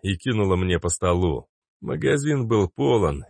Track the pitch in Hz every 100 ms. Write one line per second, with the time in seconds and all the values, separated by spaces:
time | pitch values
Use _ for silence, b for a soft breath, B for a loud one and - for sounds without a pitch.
0 | 98 92 131 107 98 90 92 85 87 -
1 | 92 87 90 64 - _ _ _ - 156
2 | 139 143 147 143 113 113 92 - 139 117
3 | 82 69